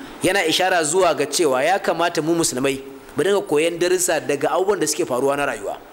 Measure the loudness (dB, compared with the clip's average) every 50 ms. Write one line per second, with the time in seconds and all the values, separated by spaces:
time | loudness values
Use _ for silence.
0 | -14 -16 -8 -4 -2 0 2 2 2 2 2 2 2 2 2 2 0 2 2 4
1 | 4 4 4 2 -2 -2 0 0 2 2 2 2 2 2 0 0 0 -2 0 0
2 | 0 0 0 -2 0 0 0 0 0 0 -2 -2 -2 -2 -2 -4 -8 -14 -18 -18
3 | -20 -6 -4 -2 0 2 2 0 0 0 0 2 2 0 0 0 0 2 2 2
4 | 0 0 0 0 -2 -2 -2 0 0 0 0 2 2 2 0 0 -2 -2 -2 -2
5 | -2 -2 0 0 0 0 0 0 -2 -2 -4 -4 -6 -8 -8 -10 -12 -18